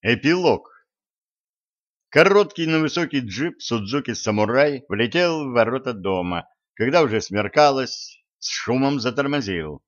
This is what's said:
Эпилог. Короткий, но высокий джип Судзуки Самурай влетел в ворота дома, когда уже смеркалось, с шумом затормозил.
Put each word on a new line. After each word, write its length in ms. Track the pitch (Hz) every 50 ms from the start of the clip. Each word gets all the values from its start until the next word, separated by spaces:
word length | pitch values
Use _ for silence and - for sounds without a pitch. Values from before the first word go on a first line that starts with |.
| -
Эпилог. 640 | 120 120 113 - 143 170 185 180 156 110 - - - _ _ _ _ _ _ _ _ _ _ _ _ _ _ _ _ _ _ _ _ _ _ _ _ _ _ _ _
Короткий, 580 | - 151 165 190 196 208 202 202 - - 165
но 140 | 160 160 160
высокий 400 | 156 151 - 175 170 147 - 139
джип 400 | 127 110 90 104 143 170 - _
Судзуки 540 | - - 120 113 101 98 123 143 135 - 113
Самурай 720 | - - 113 107 104 107 104 117 131 147 147 143 127 - _
влетел 600 | 98 104 117 117 - 170 180 175 165 156 147 135
в 40 |
ворота 400 | 120 120 113 110 123 135 131 131
дома, 560 | 120 104 90 98 95 90 90 87 87 87 - _ _ _ _ _ _
когда 280 | - 113 123 143 175
уже 180 | 160 123 104 110
смеркалось, 1000 | - - 95 104 104 101 - 147 151 143 139 135 127 117 - - - - - _ _ _ _ _
с 80 | - -
шумом 500 | - - - - 120 131 135 139 143 139
затормозил. 840 | 110 127 117 131 143 139 143 147 127 98 92 85 78 76 73 71 _